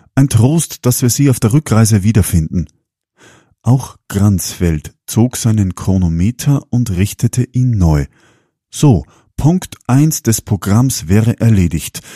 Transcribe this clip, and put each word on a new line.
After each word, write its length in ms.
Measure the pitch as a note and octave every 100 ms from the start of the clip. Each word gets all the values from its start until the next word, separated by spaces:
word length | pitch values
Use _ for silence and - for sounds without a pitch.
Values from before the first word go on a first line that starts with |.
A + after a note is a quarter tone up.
| _ C3+
Ein 120 | C#3
Trost, 580 | G#2+ B2+ E3 - - B2
dass 160 | -
wir 80 | A#2+
sie 200 | - C#3+
auf 100 | B2
der 140 | A2+
Rückreise 500 | D3 - A2 G#2+ G#2
wiederfinden.“ 640 | G#2 G#2+ - E2+ D#2 F2 D2+ _ _ _ _ _ - _ _ _
Auch 360 | A2+ C3 - - -
Gransfeld 880 | G2+ G#2 F#2 - - F2 D2+ - _ -
zog 320 | G#2+ B2 -
seinen 380 | A#2 G#2+ F#2+ -
Chronometer 880 | - F#2+ E2+ E2 G2+ - C#3+ C#3 -
und 200 | B2 A2+
richtete 520 | F2+ G2+ - A#2 B2
ihn 340 | - B2+ B2+ G#2
neu. 300 | E2 D2 C2+ _ _ _ _ _ _
„So, 360 | - D3+ F2+ - _ _ -
Punkt 380 | D3 F3+ - - -
eins 360 | C3 D#3 -
des 180 | A2 G#2+
Programms 680 | - G2 F#2+ A2 C3 - D#2
wäre 320 | G#2 A2+ -
erledigt. 640 | A2+ G2+ E2+ D#2 - - -